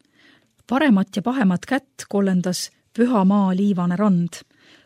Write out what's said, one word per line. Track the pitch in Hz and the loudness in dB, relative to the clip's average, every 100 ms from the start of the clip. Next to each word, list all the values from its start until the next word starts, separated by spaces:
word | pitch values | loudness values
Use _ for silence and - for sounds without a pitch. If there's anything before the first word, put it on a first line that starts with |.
| _ _ _ _ _ _ - | _ _ _ _ _ _ -6
Paremat | 262 294 190 190 208 | 0 4 2 0 -4
ja | |
pahemat | 233 262 185 175 - | -4 0 0 0 -4
kätt | 262 _ - - | -6 _ -20 -6
kollendas | 202 196 180 180 175 - _ _ - | -2 0 0 -2 -6 -10 _ _ -2
püha | 247 220 190 | 0 2 2
maa | 202 190 185 | 2 2 0
liivane | 202 180 175 180 | 0 0 -2 0
rand. | 214 175 170 - - _ _ _ | 2 2 -2 -8 -20 _ _ _